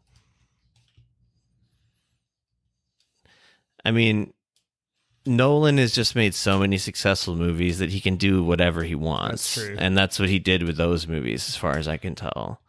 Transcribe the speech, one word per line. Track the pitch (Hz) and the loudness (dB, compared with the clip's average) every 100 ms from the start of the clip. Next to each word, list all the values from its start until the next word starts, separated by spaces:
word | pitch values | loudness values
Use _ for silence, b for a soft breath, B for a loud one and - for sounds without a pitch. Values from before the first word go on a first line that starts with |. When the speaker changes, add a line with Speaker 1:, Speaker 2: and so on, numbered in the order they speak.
| _ _ _ _ _ _ _ _ _ _ _ _ _ _ _ _ _ _ _ _ _ _ _ _ _ _ _ _ _ _ _ _ b b b b b _ | _ _ _ _ _ _ _ _ _ _ _ _ _ _ _ _ _ _ _ _ _ _ _ _ _ _ _ _ _ _ _ _ b b b b b _
Speaker 1:
I | - | 0
mean, | 117 113 107 - _ _ _ _ _ _ _ _ _ - | 4 4 2 -2 _ _ _ _ _ _ _ _ _ -2
Nolan | 120 131 147 151 139 | 2 4 4 4 4
has | 120 | 2
just | 123 110 123 | 0 0 2
made | 107 | 0
so | - 104 98 | 2 2 2
many | 98 95 | 2 0
successful | - - 101 95 - 85 | -2 -2 0 0 -2 -2
movies | 85 85 90 87 | 0 0 0 0
that | 87 | -4
he | 98 | -2
can | 98 92 | -2 0
do | 98 95 | 2 2
whatever | 85 85 87 82 | 2 2 2 0
he | 82 76 | -4 -4
wants. | 80 71 - - - 117 | -4 -2 -4 -4 -4 -4
Speaker 2:
That's | 107 | -6
true. | 101 | -4
Speaker 1:
And | 95 95 | 0 2
that's | 95 - | 0 0
what | 95 | 0
he | 95 | 0
did | 92 92 | 2 0
with | 85 76 | 0 0
those | 85 85 82 | 0 0 -2
movies, | 80 58 60 - | -4 -4 -6 -6
as | - | -6
far | 82 71 | -4 -2
as | 76 | -4
I | 78 | -6
can | 92 - | -8 -10
tell. | - - - - | -10 -8 -10 -12